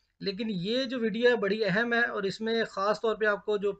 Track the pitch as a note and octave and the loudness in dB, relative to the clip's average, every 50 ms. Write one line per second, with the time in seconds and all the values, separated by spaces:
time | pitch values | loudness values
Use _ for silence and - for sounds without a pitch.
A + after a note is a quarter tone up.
0 | _ _ _ - F3 G3 G3 G3 A#3+ A3 G3+ F3 E3+ G#3 A#3 C4 C4+ A3+ C4 B3 | _ _ _ -8 -6 -6 -4 -4 -4 -4 -4 -4 -2 -2 0 0 -2 -2 -2 -2
1 | A3+ A3 G3 A3+ A#3+ A#3+ A#3+ G#3+ G3+ F#3+ G3+ A3 A3 F#3+ E3+ G#3+ A#3+ A#3+ A#3 A#3 | -2 -2 0 4 4 4 4 4 2 0 0 0 0 2 2 2 2 2 2 2
2 | A#3+ B3 A#3 G#3 G3 G3 F#3 - A3 A3 A3+ A3+ A3 - - G3 G3 G#3 G#3+ G#3 | 2 0 0 -2 -2 -4 -4 -4 -2 -2 0 0 0 -2 -2 -2 0 0 0 0
3 | - A3 G#3+ F#3+ G#3+ G#3+ G3+ F#3 - G#3+ G#3 G3+ G3 G3+ G3 | 0 -2 0 2 2 0 0 0 0 -2 -2 0 0 -2 -2